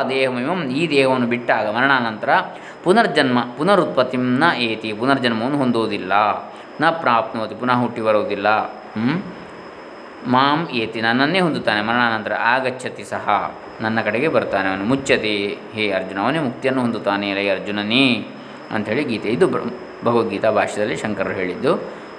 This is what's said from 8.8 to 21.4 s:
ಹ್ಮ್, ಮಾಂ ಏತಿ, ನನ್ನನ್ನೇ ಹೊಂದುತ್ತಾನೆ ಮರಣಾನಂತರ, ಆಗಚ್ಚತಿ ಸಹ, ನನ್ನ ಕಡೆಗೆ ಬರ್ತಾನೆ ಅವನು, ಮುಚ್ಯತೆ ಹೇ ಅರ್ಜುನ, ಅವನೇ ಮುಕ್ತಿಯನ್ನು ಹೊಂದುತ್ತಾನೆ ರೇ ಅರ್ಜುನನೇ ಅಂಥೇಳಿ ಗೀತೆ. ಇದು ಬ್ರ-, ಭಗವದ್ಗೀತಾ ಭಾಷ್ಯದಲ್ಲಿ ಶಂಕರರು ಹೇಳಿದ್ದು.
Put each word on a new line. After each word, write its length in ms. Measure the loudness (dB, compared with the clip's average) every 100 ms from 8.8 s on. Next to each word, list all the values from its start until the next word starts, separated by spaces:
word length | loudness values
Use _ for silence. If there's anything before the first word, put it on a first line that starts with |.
| -10
ಹ್ಮ್, 280 | -4 -2 -2 -4 -12 -16 -16 -16 -18 -18 -18 -18 -12 0
ಮಾಂ 400 | 4 4 2 -2
ಏತಿ, 300 | -4 -4 -2
ನನ್ನನ್ನೇ 380 | 0 2 2 2
ಹೊಂದುತ್ತಾನೆ 420 | 2 0 0 0
ಮರಣಾನಂತರ, 520 | 2 2 2 0 -2
ಆಗಚ್ಚತಿ 720 | 0 2 2 0 -4 -8 -10
ಸಹ, 480 | -8 -6 0 0 0 -8 -14 -6
ನನ್ನ 200 | -2 0
ಕಡೆಗೆ 260 | 0 0 2
ಬರ್ತಾನೆ 420 | 0 0 0 0
ಅವನು, 140 | -2
ಮುಚ್ಯತೆ 760 | 0 0 2 2 2 -2 -2 -6 -8
ಹೇ 180 | -4 -2
ಅರ್ಜುನ, 280 | 0 -2 -2
ಅವನೇ 200 | 0 0
ಮುಕ್ತಿಯನ್ನು 420 | -2 -2 -2 0
ಹೊಂದುತ್ತಾನೆ 520 | 0 -2 0 0 0
ರೇ 140 | 0 0
ಅರ್ಜುನನೇ 800 | 0 -2 -4 2 4 4 2 -4 -12 -16 -16 -8
ಅಂಥೇಳಿ 320 | -6 -2 -2
ಗೀತೆ. 260 | -2 -2 -2
ಇದು 180 | 2 2
ಬ್ರ-, 460 | 0 -4 -8 -12 -4
ಭಗವದ್ಗೀತಾ 480 | 2 2 2 0 2
ಭಾಷ್ಯದಲ್ಲಿ 440 | 2 2 0 -2 -2
ಶಂಕರರು 380 | -4 -4 -4
ಹೇಳಿದ್ದು. 420 | -2